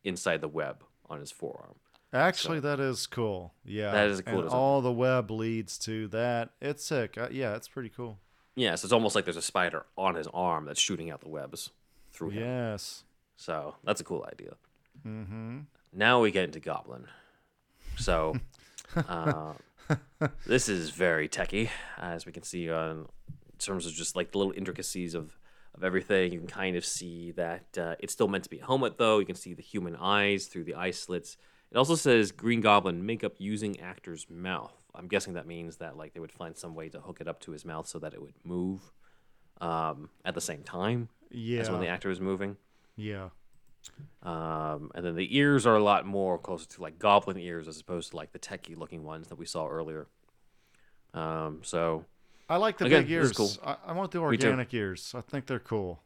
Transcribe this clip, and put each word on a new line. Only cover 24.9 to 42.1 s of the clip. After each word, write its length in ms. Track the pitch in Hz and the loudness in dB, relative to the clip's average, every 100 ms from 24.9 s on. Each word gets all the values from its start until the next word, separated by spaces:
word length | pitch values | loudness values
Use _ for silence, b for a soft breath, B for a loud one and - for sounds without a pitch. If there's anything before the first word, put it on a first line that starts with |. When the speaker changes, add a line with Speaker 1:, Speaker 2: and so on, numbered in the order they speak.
| 95 87 82 | -4 -4 -4
Speaker 1:
of, 220 | 76 - b b b | -8 -14 b b b
of 100 | - | -4
everything. 480 | 92 92 - 98 90 | 0 0 2 4 4
You 80 | 87 | 0
can 80 | 85 | -8
kind 280 | 104 95 87 | -4 0 0
of 100 | - | -2
see 460 | - 90 85 85 | -6 -8 -10 -8
that, 440 | 85 85 87 - - | -4 -4 -4 -8 -6
uh, 180 | 85 - | -4 -6
it's 140 | 101 | -8
still 140 | - 107 | 2 2
meant 160 | 98 | 2
to 60 | - | -4
be 80 | - | -14
a 60 | - | 0
helmet, 320 | 135 120 - | 2 2 4
though. 180 | 113 107 | 6 6
You 60 | 95 | 4
can 100 | 90 | -6
see 180 | 90 87 | -10 -14
the 60 | |
human 320 | - 104 87 82 | -6 -4 -4 -2
eyes 500 | 90 101 101 98 - | 2 4 4 2 -2
through 180 | 92 82 | -8 -8
the 100 | 76 | -4
eye 160 | 92 | -4
slits. 460 | 87 - 110 - - b b b | -4 -6 -6 -6 -20 b b b
It 60 | 117 | 0
also 180 | 139 165 | 2 4
says 360 | 143 117 101 | 6 6 6
Green 300 | - 113 117 | 0 2 4
Goblin 420 | 107 101 92 87 101 | 8 8 6 -2 -4
makeup 280 | 113 107 - | -4 -4 -4
using 400 | 98 107 101 - | -6 -2 -4 -6
actor's 500 | 87 90 92 82 - | -10 -12 -12 -12 -12
mouth. 440 | 85 92 87 - - _ - | -8 -4 -4 -6 -18 _ -16
I'm 120 | 90 | 0
guessing 260 | 101 95 | 0 0
that 120 | 85 80 | -8 -8
means 300 | 85 82 78 | -10 -10 -10
that, 180 | 82 73 | -12 -12
like, 160 | 78 | -14
they 60 | 85 | -12
would 120 | 80 | -14
find 240 | - 85 82 | -12 -14 -12
some 160 | 85 82 | -12 -10
way 140 | 80 | -12
to 100 | 76 | -12
hook 180 | 95 85 | -14 -10
it 60 | 82 | -8
up 120 | 82 | -8
to 100 | - | -10
his 140 | 76 82 | -12 -8
mouth 220 | 78 - | -8 -8
so 120 | - | -8
that 140 | 76 - | -10 -10
it 60 | |
would 140 | - _ | -16 _
move, 480 | 87 90 92 95 - - - _ _ _ _ _ | -6 -2 -2 -4 -10 -20 -20 _ _ _ _ _
um, 480 | 87 82 80 71 76 _ 92 | -4 0 -2 -4 -12 _ -6
at 80 | |
the 80 | - | -4
same 220 | - 76 | -6 -8
time 460 | 69 87 101 120 117 _ _ | -8 -2 0 0 -4 _ _
as 380 | 123 113 120 110 | -8 -2 -2 0
when 120 | 90 | 0
Speaker 2:
Yeah. 40 | 87 | 0
Speaker 1:
the 20 | |
actor 220 | 87 101 | -2 -2